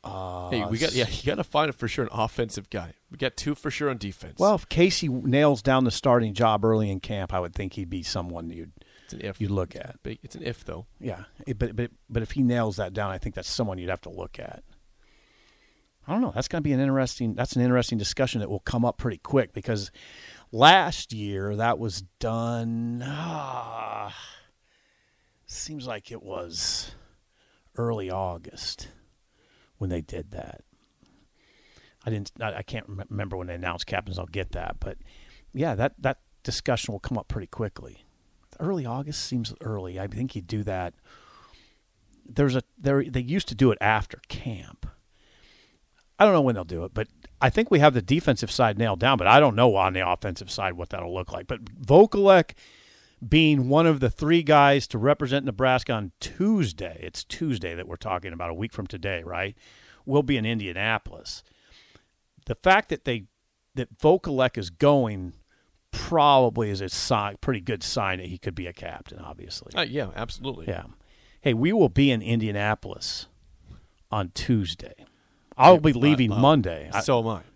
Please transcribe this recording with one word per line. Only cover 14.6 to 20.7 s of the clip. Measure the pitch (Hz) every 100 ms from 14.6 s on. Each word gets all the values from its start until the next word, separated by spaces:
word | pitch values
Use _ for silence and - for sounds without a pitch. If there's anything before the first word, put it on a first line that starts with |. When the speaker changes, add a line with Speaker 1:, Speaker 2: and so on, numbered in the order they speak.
| - - _ _ _ _ _ _ _ _ _ _ _ _ -
Speaker 1:
I |
don't | 185
know. | 254
That's | - 131
gonna | 170
be | 147
an | 131
interesting, | 139 135 127 - 117 -
that's | 127 123
an |
interesting | 123 123 117 113
discussion | 101 - 131 117
that | 101
will | 101
come | - 117 120
up | -
pretty | 123 95
quick | - 139 110
because | - 98 110 98 - - - - - _
last | 113 143